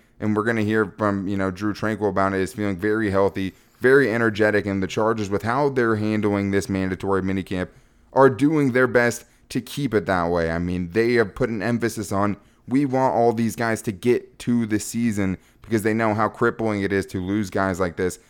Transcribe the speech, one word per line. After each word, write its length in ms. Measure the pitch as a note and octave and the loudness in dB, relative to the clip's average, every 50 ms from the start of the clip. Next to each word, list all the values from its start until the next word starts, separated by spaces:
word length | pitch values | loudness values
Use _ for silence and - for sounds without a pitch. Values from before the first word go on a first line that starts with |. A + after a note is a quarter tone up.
| _ _ _ - | _ _ _ -6
and 160 | - G#2+ G#2+ | -4 -2 0
we're 80 | G#2+ G#2 | 0 0
gonna 180 | A#2 A#2 A2+ | 0 0 0
hear 320 | G#2+ G#2+ A2 A2 G#2+ F2+ - | 0 0 2 2 0 0 -2
from, 300 | - G#2+ G#2 G2 G2 F#2+ | -2 0 0 0 0 -2
you 80 | F#2 G2+ | -4 -4
know, 140 | G2 F#2+ F#2+ | -2 -2 -4
Drew 240 | F#2 F#2 G#2 G#2+ G2 | -4 -4 -4 -4 -4
Tranquill 360 | - A2+ G#2+ A2 F#2+ G#2+ G2+ | -2 -4 -4 -2 -2 -2 0
about 240 | F#2 G2 F#2+ G2 G2 | 0 0 0 0 0
it, 80 | F#2+ | 0
is 120 | F#2+ F2+ - | -2 -2 -4
feeling 240 | G#2+ G#2 G2+ G2 | -4 -4 -4 -4
very 320 | E2+ G2 G#2+ G#2+ A2 A2 G2+ | -2 -2 0 0 0 0 0
healthy, 440 | F#2+ G2 G2 F#2+ - G2 G2 F#2 - _ _ _ _ - | 2 2 2 2 0 -2 -6 -6 -8 _ _ _ _ 0
very 340 | - B2+ C3+ C#3+ C3+ G#2+ G#2+ | 4 6 6 6 6 4 2
energetic, 540 | A#2 A#2 A2+ G#2+ G#2 G#2+ G#2+ G#2 G#2 G2 | 2 0 0 2 2 2 4 4 2 0
and 140 | G#2 G2 G2 | 0 -2 -2
the 60 | F#2+ | -2
Chargers, 420 | F2 - A#2 G#2+ A2 A2+ A2 G#2 F#2+ | -2 -2 0 0 0 0 -2 -2 -4
with 120 | G2+ G2 | -4 -2
how 280 | - A2 A#2+ C3+ D3+ D3+ | -2 -2 0 0 0 0
they're 260 | C3 B2+ A#2+ A2+ A2 | 2 2 2 2 2
handling 560 | G#2 G#2+ G#2+ G#2+ G#2+ G#2 G#2+ G#2 G2+ G2+ G2 | 0 0 0 0 0 0 0 0 0 0 0
this 180 | G2 G2 F#2+ - | 0 0 0 0
mandatory 540 | G2 F#2+ F#2+ F#2+ F#2 F2+ - G2 G2 F#2+ F#2 | -2 -2 -2 -2 -4 -4 -2 0 0 0 0
minicamp, 440 | F#2+ F#2+ G2 F2+ - F#2+ F2+ F2+ - - - _ _ _ _ _ _ - | 0 -2 -4 -4 -4 -4 -6 -6 -6 -10 -14 _ _ _ _ _ _ 4
are 160 | B2+ C3+ C3 | 6 6 6
doing 420 | A#2 G#2 C#3 D3 D#3+ D3+ C#3+ C3 | 6 4 2 2 2 2 2 2
their 160 | A#2 B2+ C3 | 2 2 2
best 380 | B2 B2+ B2 A#2+ A#2+ A2+ - - _ _ _ _ - | 4 4 4 2 2 0 -4 -8 _ _ _ _ -8
to 100 | - C3 | -6 -6
keep 340 | B2+ - - C#3+ C#3+ A#2+ A2 | -6 -6 -6 -6 -2 0 0
it 120 | G#2 F2 | 0 0
that 240 | G2 F#2+ F2+ E2+ E2+ | 0 0 0 0 0
way. 220 | F2 F2 E2 E2 | 0 0 0 0
I 80 | E2 E2 | -2 -2
mean, 320 | E2+ F2+ F2+ F2+ F2+ E2+ | -2 -2 -4 -4 -4 -2
they 220 | E2+ A2 A#2 A#2+ B2 | 0 0 2 2 2
have 200 | A#2 A2+ F#2 - | 2 2 0 -2
put 160 | - C3 A2+ | -4 -4 -4
an 140 | A#2 G#2 F2+ | -2 -2 -2
emphasis 480 | A#2 A#2+ A2+ A#2 A2+ - A2+ G2+ F#2 | -2 -2 0 -2 -2 -4 -6 -6 -4
on, 260 | G#2 G2 G2+ G2+ F#2+ - - _ _ _ _ | -2 0 0 0 -2 -6 -10 _ _ _ _
"We 180 | - B2 C#3 D3 | -2 0 0 0
want 300 | C3 B2+ C3 C3 B2+ - | 0 0 0 2 2 2
all 180 | A2+ A#2 A#2+ A#2 | 2 2 2 2
these 220 | A2+ A#2 A2 F#2+ | 2 0 -2 -2
guys 260 | - A#2 A2+ A2 G#2+ - | -2 -2 -2 -2 -4 -4
to 80 | - | -6
get 460 | G2 F2+ - B2 A#2+ - - - - - | -6 0 2 2 2 2 0 -6 -16 -8
to 260 | - B2 A#2+ A#2 A#2 | -2 0 0 0 0
the 140 | G#2+ G#2+ G#2 | 0 -2 -2
season," 580 | - - - A#2 A#2 A#2 G#2 G#2 G2 F#2+ F2+ - _ _ _ _ | -2 -4 -4 -2 -2 -2 0 0 -2 -2 -2 -4 _ _ _ _
because 220 | - - A2+ A2 F#2+ | -6 -2 -2 0 0
they 100 | A2 G#2+ | 0 0
know 200 | A2+ A2+ A2 G#2+ | 2 0 0 0
how 160 | A2 G#2+ G#2+ | 0 0 -2
crippling 520 | - - A#2+ A#2 A#2 - A2+ A2 G#2 G2+ | 0 0 0 0 0 0 -2 -2 0 0
it 120 | G2 F#2+ G2 | 0 0 0
is 120 | G2 F#2 | -2 -2
to 140 | - - G2 | -2 -6 -6
lose 280 | F2+ F#2 G2+ A2 G#2 F2+ | -4 -2 -2 -2 -2 -2
guys 300 | - G#2 G2 F#2+ F2+ E2+ | -2 0 0 0 0 -2
like 180 | F#2+ F2 D#2 | -2 -4 -2
this 220 | - F#2 F2+ - - _ _ | -2 -4 -4 -4 -6 _ _